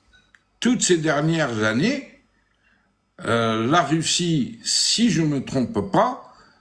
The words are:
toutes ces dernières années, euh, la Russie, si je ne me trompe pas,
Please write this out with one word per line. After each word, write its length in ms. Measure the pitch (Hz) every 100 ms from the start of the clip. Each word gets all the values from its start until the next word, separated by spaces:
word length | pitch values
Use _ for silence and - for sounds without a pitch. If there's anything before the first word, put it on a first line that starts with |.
| _ _ _ _ _ -
toutes 240 | 233 240
ces 160 | - 175
dernières 640 | 156 143 156 165 143 110
années, 580 | 107 113 202 285 - - _ _ _ _ _ _ _ _ _ -
euh, 420 | - 117 113 110 113
la 160 | 170
Russie, 760 | 139 160 151 - 175 156 117 -
si 460 | - - - - 233
je 120 | 160
ne 40 | 160
me 180 | 139
trompe 480 | - 143 117 107 98
pas, 420 | 185 240 269 - - - _